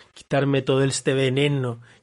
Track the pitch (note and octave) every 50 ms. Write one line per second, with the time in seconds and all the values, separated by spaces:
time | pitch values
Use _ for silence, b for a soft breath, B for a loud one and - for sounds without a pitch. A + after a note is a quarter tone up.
0 | B B B - - - - C#3 C#3 C#3 C#3 C3+ B2 C#3 C3+ C3 C#3 C3+ C3 -
1 | - D3+ C3 C3+ C3+ C3 B2+ C#3 C#3+ D3 C#3+ C#3 B2+ B2 A#2 A#2 b b b b